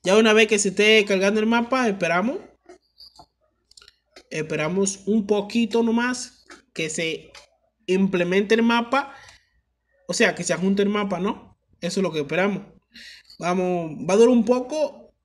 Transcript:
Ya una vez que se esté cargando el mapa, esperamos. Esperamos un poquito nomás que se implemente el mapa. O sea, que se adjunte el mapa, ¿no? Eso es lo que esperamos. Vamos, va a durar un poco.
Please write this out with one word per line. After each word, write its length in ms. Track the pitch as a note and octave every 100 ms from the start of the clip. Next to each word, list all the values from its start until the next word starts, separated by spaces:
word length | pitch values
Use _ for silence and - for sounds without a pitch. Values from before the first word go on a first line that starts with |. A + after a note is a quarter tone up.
Ya 140 | E3+ G#3
una 160 | A3+
vez 160 | G#3+ A3
que 100 | G#3
se 120 | G3
esté 340 | F#3+ G#3 A3
cargando 360 | G3+ F#3+ G3 G#3+
el 60 | A3
mapa, 400 | A#3 A#3 C4 A#3+
esperamos. 520 | G3 E3 F3 G#3+ F#4 - _ - F4+ _ _ - _ - _ _ _ _ - - _ _ - _
Esperamos 720 | D#3 D#3 D3+ D#3 F#3 G3 - -
un 200 | A3 G3
poquito 560 | G#3 G3+ A#3 A3+ A#3
nomás 640 | A#3 A3+ B3 B3+ - _ _ - _
que 160 | - D#3+
se 440 | - E3 D#3 - - _ _ _ _ -
implemente 680 | F#3 F#3+ F3+ F3 F#3+ G3+
el 80 | A3+
mapa. 520 | A#3 A#3 A#3 C4+ C4+ - - _ _ _ _ _ _ _ -
O 60 |
sea, 200 | F3 G#3+
que 80 | -
se 120 | F3
adjunte 280 | E3 F#3+ G3+
el 60 | G3+
mapa, 320 | G#3 G3+ F3
¿no? 380 | G3 - - _ _ _
Eso 180 | F3 F#3+
es 20 |
lo 100 | F3+
que 80 | D#3
esperamos. 420 | C#3 D#3+ G3 F#3+ - _ _ - - - _ -
Vamos, 540 | E3+ F#3 F3+ F3 E3 D3 E3
va 60 |
a 20 | G3+
durar 140 | A#3+
un 140 | A#3+
poco. 680 | G#3 B3 B3+ D#4 D4 - - _